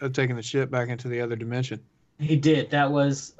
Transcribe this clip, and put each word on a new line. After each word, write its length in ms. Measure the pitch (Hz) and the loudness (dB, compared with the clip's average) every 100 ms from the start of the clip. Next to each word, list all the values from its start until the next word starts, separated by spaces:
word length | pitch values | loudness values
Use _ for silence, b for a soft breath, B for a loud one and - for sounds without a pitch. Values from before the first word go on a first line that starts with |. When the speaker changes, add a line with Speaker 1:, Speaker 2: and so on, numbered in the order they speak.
Speaker 1:
uh, 80 | 139 | -4
taking 260 | 135 131 120 | 0 0 -2
the 80 | |
ship 260 | 110 139 131 | -4 -2 0
back 200 | 127 120 | -2 -4
into 180 | 120 123 | -6 -6
the 120 | 120 | -4
other 160 | 120 113 | -4 -6
dimension. 440 | 113 123 127 107 _ _ _ - | -4 -4 -4 -6 _ _ _ -6
Speaker 2:
He 160 | 151 151 | 2 4
did. 340 | 151 147 - | 4 4 2
That 220 | 147 139 | 2 2
was 420 | 143 139 135 - | 4 2 0 -6